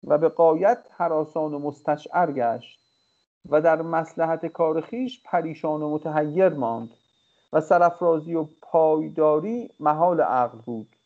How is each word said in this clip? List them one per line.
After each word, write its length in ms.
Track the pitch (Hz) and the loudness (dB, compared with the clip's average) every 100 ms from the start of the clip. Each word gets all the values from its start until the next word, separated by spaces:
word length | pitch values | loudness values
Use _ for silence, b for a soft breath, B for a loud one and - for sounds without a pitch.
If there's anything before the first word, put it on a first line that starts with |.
و 140 | 147 151 | 0 0
به 120 | 160 | 0
غایت 580 | 160 165 165 196 240 - _ | 4 2 4 2 0 -4 _
هراسان 560 | 170 156 151 165 156 | -2 -2 -2 -4 -6
و 60 | 147 | -6
مستشعر 720 | 147 143 - 147 - 170 170 | -8 -8 -4 -4 -2 -2 0
گشت 480 | 139 120 113 - _ _ _ _ _ _ _ - | 0 -2 -4 -10 _ _ _ _ _ _ _ 0
و 120 | 147 | 2
در 200 | 165 160 | 4 2
مصلحت 640 | 165 165 160 - 165 165 165 | 0 -4 -4 -4 -2 -2 -6
کار 360 | - 165 160 | -2 0 0
خویش 420 | 156 240 254 - - | -4 -8 -8 -10 -4
پریشان 560 | 180 165 151 160 151 | -4 -4 -6 -6 -4
و 80 | 151 | -4
متحیر 600 | 151 160 156 151 156 185 | -4 -2 -2 -2 2 2
ماند 400 | 151 117 117 113 _ _ _ _ _ _ | 2 -4 -4 -8 _ _ _ _ _ _
و 80 | 156 | -2
سرافرازی 760 | 156 180 170 170 175 165 156 170 | 2 4 4 2 0 0 -2 -6
و 120 | 156 _ | -6 _
پایداری 1080 | - 165 160 156 156 160 156 151 190 233 233 _ | -2 2 4 2 -2 0 2 2 0 -8 -10 _
محال 420 | 151 156 170 170 | -2 2 2 2
عقل 360 | 104 127 123 117 | 0 2 -2 -4
بود. 380 | 117 117 107 _ | -10 -10 -10 _